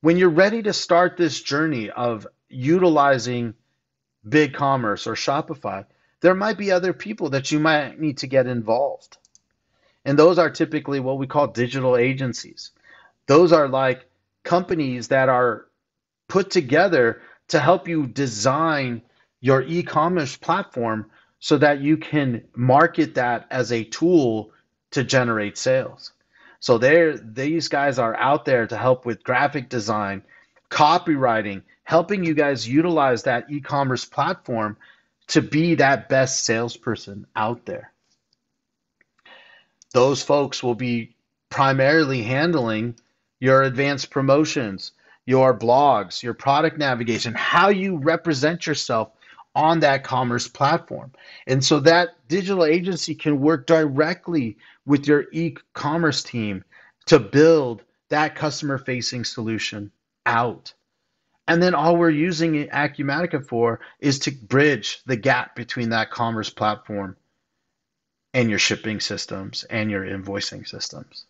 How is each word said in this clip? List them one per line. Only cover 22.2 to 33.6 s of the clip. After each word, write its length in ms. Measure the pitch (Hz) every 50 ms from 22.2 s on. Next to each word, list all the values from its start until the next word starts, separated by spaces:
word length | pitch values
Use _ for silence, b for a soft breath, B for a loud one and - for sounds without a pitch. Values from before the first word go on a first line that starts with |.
| 143 131 120 110 - _ _
market 600 | 117 123 127 131 143 160 170 165 - 156 - -
that 320 | 139 127 120 120 110 - _
as 200 | - 131 123 104
a 140 | 120 117 110
tool 680 | 104 - - 160 175 180 165 139 120 110 107 104 b b b b b b _ _ _
to 120 | - 147 131
generate 540 | - - 131 123 120 113 110 104 104 95 -
sales. 560 | - 131 131 131 120 - - - - - _ _ b b b b b b b b -
So 140 | - 127 113
they're, 400 | 113 131 151 170 170 160 147 113
these 500 | 110 113 107 123 135 147 160 170 143 -
guys 320 | - 143 139 143 131 131
are 160 | 120 113 110
out 300 | - 113 131 143 151 -
there 200 | - 135 123 113 104
to 100 | 120 107
help 280 | 110 127 127 127 -
with 160 | 120 113 98
graphic 460 | _ - 123 123 139 143 139 151 131 -
design, 560 | 131 123 107 110 110 107 104 98 98 95 - b b b b b b b b _
copywriting, 920 | - - 156 147 165 180 175 175 156 139 131 120 113 110 107 107 98 98 - b b b b
helping 400 | - - 165 175 175 202 202 180
you 100 | 165 156
guys 320 | 143 147 143 139 127 110
utilize 580 | 113 127 147 165 180 170 156 143 135 123 110 -
that 280 | 139 123 120 - -
e-commerce 540 | 147 143